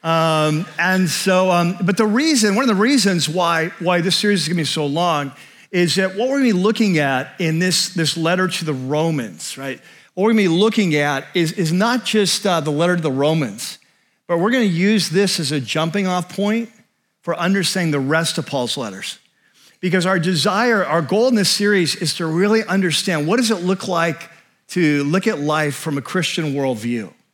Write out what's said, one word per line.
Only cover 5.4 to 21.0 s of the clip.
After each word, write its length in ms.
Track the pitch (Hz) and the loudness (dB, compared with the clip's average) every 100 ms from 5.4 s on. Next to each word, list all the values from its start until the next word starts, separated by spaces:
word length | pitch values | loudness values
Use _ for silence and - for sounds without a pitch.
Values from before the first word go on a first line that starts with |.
| - - - | -20 -20 -6
is 220 | 185 175 | 0 0
that 200 | 160 190 | 2 -2
what 140 | 190 254 | -2 -2
we're 80 | 277 | 2
gonna 80 | |
be 80 | 254 | 2
looking 460 | 185 190 226 214 165 | 4 2 2 2 2
at 340 | 143 131 139 - | 2 0 -4 -4
in 200 | 165 160 | -2 0
this, 300 | 185 175 - | 0 0 -2
this 280 | - 156 170 | -2 -2 0
letter 300 | 160 180 185 | 0 2 0
to 180 | - 156 | -2 -4
the 80 | |
Romans, 840 | 135 131 151 165 151 113 90 - - | -4 -2 0 0 -2 -6 -10 -14 -10
right? 240 | 135 127 - - - | -10 -10 -14 -20 -16
What 120 | - | -2
we're 60 | 208 | 2
gonna 120 | 220 | 4
be 60 | 196 | 4
looking 460 | 165 220 214 190 | 4 2 2 2
at 300 | 147 147 139 - | 2 0 -2 -4
is, 180 | 180 165 | -2 -2
is 200 | 214 165 | 0 0
not 320 | 175 220 247 | 2 2 0
just, 420 | - 214 196 - 202 | 0 0 0 0 0
uh, 140 | 170 | 0
the 100 | 151 | 0
letter 240 | 147 175 | 0 0
to 80 | 175 | 0
the 80 | 156 | -2
Romans, 680 | 131 143 160 131 104 - - _ _ _ _ _ | 0 2 2 -2 -6 -12 -14 _ _ _ _ _
but 100 | 170 | 0
we're 140 | 190 | 2
gonna 120 | 254 | 2
use 440 | 214 165 196 220 - | 2 2 2 2 2
this 320 | 165 196 - | 0 0 0
as 100 | 143 | -2
a 80 | 151 | -4
jumping 480 | 120 156 165 196 190 | -4 -2 -2 -2 -2
off 220 | 180 175 | -2 -4
point 420 | - 202 226 226 _ _ _ _ _ | -4 -2 0 -4 _ _ _ _ _
for 120 | - 165 | -8 -4
understanding 540 | 175 196 175 190 170 | 0 0 0 -2 0
the 80 | 147 | 0
rest 400 | 135 160 165 - | 0 0 0 -4
of 80 | 147 | -4
Paul's 300 | 139 120 139 | -4 -4 -4
letters. 420 | 113 95 - - _ _ _ _ - _ | -8 -10 -12 -14 _ _ _ _ -20 _
Because 260 | 185 185 175 | -2 0 2
our 120 | 190 | 0
desire, 680 | 170 175 202 196 247 226 | 0 0 0 0 2 2
our 180 | 151 160 | 2 0